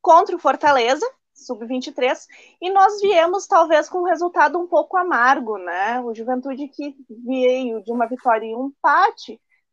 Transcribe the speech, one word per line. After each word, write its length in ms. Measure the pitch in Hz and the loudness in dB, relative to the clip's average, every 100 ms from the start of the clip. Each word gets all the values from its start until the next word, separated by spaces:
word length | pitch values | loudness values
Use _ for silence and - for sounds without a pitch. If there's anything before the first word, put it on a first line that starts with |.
contra 340 | - 330 392 | 6 6 6
o 40 | 349 | 0
Fortaleza, 680 | 294 262 302 269 233 294 480 - _ | -2 2 2 2 2 0 -2 -10 _
sub-vinte 540 | _ - 233 226 254 254 | _ -12 -12 -6 -8 -8
e 60 | |
três, 340 | 294 254 311 - - _ _ | -4 -2 -2 -8 -20 _ _
e 100 | 349 | -2
nós 300 | 392 392 415 | 2 2 2
viemos, 460 | 403 359 330 381 - | 0 2 2 -2 0
talvez, 420 | 359 330 311 311 | 2 4 2 0
com 120 | 370 | -4
um 40 | |
resultado 540 | 359 320 349 359 302 339 | -2 -2 -2 2 0 0
um 80 | 349 | 0
pouco 280 | 320 - 370 | 0 0 -2
amargo, 580 | 359 262 247 277 233 208 | 0 2 2 2 -2 -8
né? 420 | 180 175 202 247 | -6 -4 -4 -4
O 140 | 240 | -6
Juventude 540 | 226 226 254 269 262 285 | -8 -6 -6 -6 -10 -12
que 260 | - 285 277 269 | -10 -12 -14 -20
veio 760 | 220 240 262 254 254 254 226 | -16 -6 0 2 2 -2 -8
de 80 | 202 | -6
uma 160 | 240 226 | -4 -4
vitória 380 | 247 262 226 | -2 0 -2
e 100 | 220 | -2
um 120 | 226 269 | -8 -8
empate, 720 | - - 302 403 453 - 220 _ _ _ | -4 0 2 2 0 -16 -20 _ _ _